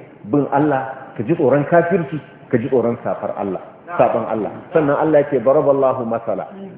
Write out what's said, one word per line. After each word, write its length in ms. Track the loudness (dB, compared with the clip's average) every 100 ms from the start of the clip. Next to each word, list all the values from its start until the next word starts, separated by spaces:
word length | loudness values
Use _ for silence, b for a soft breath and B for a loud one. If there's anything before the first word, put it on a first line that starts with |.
| -16 -18 -2
bin 160 | 0 2
Allah, 580 | 2 2 0 -4 -10 -14 -8
ka 60 |
ji 120 | -4
tsoron 300 | 0 2 2 4
kafirci, 540 | 2 4 0 -2 -6 -10 -18 -4
ka 80 | -2
ji 100 | 2
tsoron 260 | 2 2 -2
safar 320 | -4 -6 -6 -6
Allah, 240 | -6 -6 -10 -18 -10 2
saban 260 | 2 2 -2
Allah. 200 | -2 -4 -8 -4
Sannan 220 | 0 2 2
Allah 220 | 4 4
ya 100 | 4
ce, 80 | 2
"Daraballahu 640 | 4 4 4 4 2 0 -2
masala." 400 | -4 -4 -6 -6 -12 -16